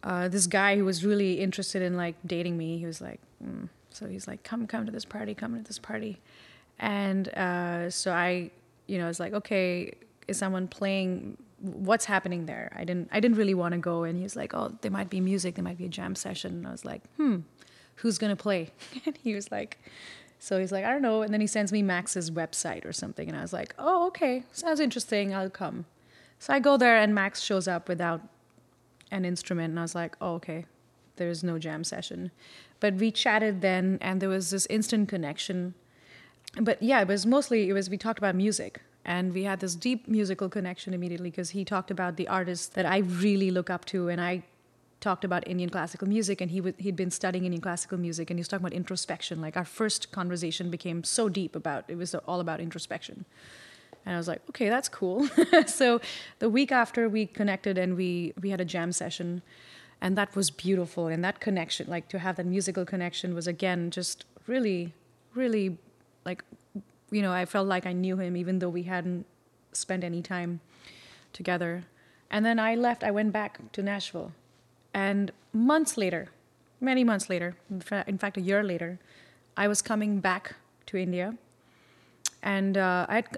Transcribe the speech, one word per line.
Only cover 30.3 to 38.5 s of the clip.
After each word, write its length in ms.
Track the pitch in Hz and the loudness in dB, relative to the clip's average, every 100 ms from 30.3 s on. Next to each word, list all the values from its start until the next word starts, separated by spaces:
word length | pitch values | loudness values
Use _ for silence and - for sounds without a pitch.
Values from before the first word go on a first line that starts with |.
| 170 | -6
okay, 300 | - 160 165 _ _ _ _ - | -6 -10 -10 _ _ _ _ -4
there's 260 | 175 165 | -4 -2
no 160 | 175 165 | -2 -2
jam 240 | 160 156 | -4 -6
session." 480 | 165 - - 175 180 _ - - - _ | -6 -6 -8 -8 -8 _ -20 -20 -20 _
But 160 | 208 190 | 0 4
we 160 | 220 | 2
chatted 500 | 214 254 214 214 190 | 2 2 4 2 2
then 380 | 190 185 190 190 | 2 4 2 2
and 180 | - 190 | 0 0
there 80 | 190 | 0
was 200 | 190 175 | 0 0
this 160 | 190 - | -2 0
instant 400 | 220 214 226 202 | 0 2 2 2
connection. 680 | 196 151 147 - 185 180 180 _ _ - - - _ - - | 0 -4 -6 -4 -2 -4 -8 _ _ -20 -20 -20 _ -16 -2
But 220 | 226 - | 2 2
yeah, 200 | 226 262 | 4 4
it 60 | 190 | 4
was 200 | 202 196 | 2 4
mostly, 420 | 269 - 233 190 | 4 4 2 4
it 40 | |
was, 180 | 196 185 | 2 0
we 60 | 190 | -4
talked 200 | 220 226 | -4 0
about 160 | 202 | 0
music. 480 | 185 202 | 2 2